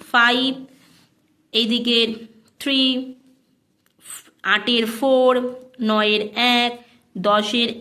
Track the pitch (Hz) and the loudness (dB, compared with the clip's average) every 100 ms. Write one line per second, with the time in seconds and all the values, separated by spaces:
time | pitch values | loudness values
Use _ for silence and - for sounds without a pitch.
0 | - 247 240 254 262 262 - - _ _ | -2 2 4 2 -2 -6 -14 -20 _ _
1 | _ _ _ _ _ 220 226 240 233 233 | _ _ _ _ _ -2 0 -2 0 0
2 | 226 220 - - _ _ 285 269 262 247 | 0 -4 -14 -20 _ _ -2 0 2 0
3 | 262 - _ _ _ _ _ _ _ _ | -6 -16 _ _ _ _ _ _ _ _
4 | - - - _ 190 208 247 233 220 226 | -20 -20 -20 _ -2 -2 0 0 0 -2
5 | 269 262 254 247 247 - - - 220 214 | 2 4 4 2 -2 -10 -18 -6 0 2
6 | 214 208 208 233 247 240 240 240 - _ | 2 0 -2 -2 2 2 0 -4 -18 _
7 | _ 190 202 208 208 240 233 233 | _ -4 0 2 2 -2 -2 -2